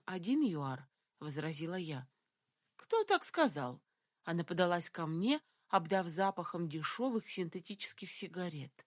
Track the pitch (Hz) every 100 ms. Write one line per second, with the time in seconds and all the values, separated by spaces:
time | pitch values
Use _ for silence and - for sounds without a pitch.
0 | - 185 175 285 269 156 139 131 139 _
1 | _ - 151 143 151 151 165 185 160 135
2 | 127 _ _ _ _ _ _ - - 453
3 | 415 381 - - 285 147 123 123 _ _
4 | _ _ - 170 165 175 175 175 165 -
5 | 160 160 214 294 - _ _ 196 160 190
6 | 175 160 196 190 180 175 170 156 151 -
7 | 262 226 - - 170 185 - 202 - -
8 | 185 - 190 175 180 156 135 -